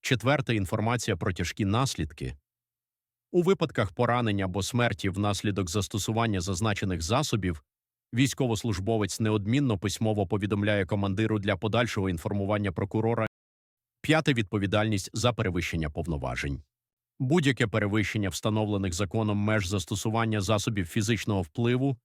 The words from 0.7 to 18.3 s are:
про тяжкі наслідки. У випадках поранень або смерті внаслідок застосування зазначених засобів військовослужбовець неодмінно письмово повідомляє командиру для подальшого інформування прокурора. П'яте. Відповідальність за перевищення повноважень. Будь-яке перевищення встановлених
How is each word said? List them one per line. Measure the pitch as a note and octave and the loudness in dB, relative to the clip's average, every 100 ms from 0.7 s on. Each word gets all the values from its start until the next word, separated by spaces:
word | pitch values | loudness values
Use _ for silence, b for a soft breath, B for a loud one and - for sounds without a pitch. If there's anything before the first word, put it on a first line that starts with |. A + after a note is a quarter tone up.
| A2 A2 B2 - F2+ | 0 0 0 -2 -2
про | G#2 | -2
тяжкі | F2+ E2+ - | -2 -4 -2
наслідки. | G2+ A2 C3+ - D2+ - C2 C2+ _ _ _ _ _ _ _ _ _ | 0 2 0 -2 -6 -6 -10 -10 _ _ _ _ _ _ _ _ _
У | F3+ | 2
випадках | F3 G3 D#3 - G#2 | 4 2 0 0 -2
поранень | - A#2+ A#2+ A2+ G2+ | 2 2 2 2 0
або | F#2 G2 | 0 -2
смерті | F#2+ A#2+ A#2+ A2 G2 | 0 2 2 0 -2
внаслідок | F2+ G#2 G2 G#2+ G2 F2+ | 0 0 0 0 -2 -2
застосування | G#2 G2 G#2 - A2+ A#2 G2 | -2 -2 -2 -2 0 0 0
зазначених | F2 F2+ A2 G2+ G2+ F2 | -2 -2 0 0 -2 -2
засобів | D#2+ A#2+ D#3 A2 F2+ E2 _ _ _ _ _ | 0 0 2 0 -2 -4 _ _ _ _ _
військовослужбовець | A#2 C3 - C3 A2 A#2 F#2 G2 A2+ G2+ - | 2 2 2 0 0 0 -2 0 0 0 0
неодмінно | G#2+ G#2+ G2 C3 C#3 G2 | 2 2 2 2 2 0
письмово | G2+ - A2 G#2 F#2 | -2 0 0 2 0
повідомляє | G#2 G2 G#2 G2+ G#2 | 0 0 0 2 0
командиру | F#2 G#2 G2 G2 A2 G#2+ | 0 0 0 0 0 0
для | G2+ F#2+ | 0 0
подальшого | A2 A#2 A#2+ - F#2+ | 0 0 0 0 -2
інформування | E2 G2 G2 G2 G#2 G2+ | -2 -4 -2 0 0 0
прокурора. | F2+ G2+ A2 A2+ A2+ A2 _ _ _ _ _ _ _ | -2 -2 0 0 0 -2 _ _ _ _ _ _ _
П'яте. | - D#3 D#3 | 2 2 4
Відповідальність | A#2+ G#2+ G#2+ F#2+ G#2 A2 G2+ - | 0 0 -2 2 2 2 0 -4
за | A2 B2 | 0 0
перевищення | G#2+ G#2+ F2 D#2+ E2+ D#2 | 2 0 0 -2 -4 -4
повноважень. | D#2+ D2 D2 C2 B1 C#2+ C2+ - _ _ _ _ _ | -4 -4 -4 -4 -4 -6 -6 -10 _ _ _ _ _
Будь-яке | C3 F3 C#3 B2+ A2+ | 2 4 4 2 0
перевищення | A2 G#2 G#2+ G2+ A2 | 2 2 2 0 -2
встановлених | G2 | -2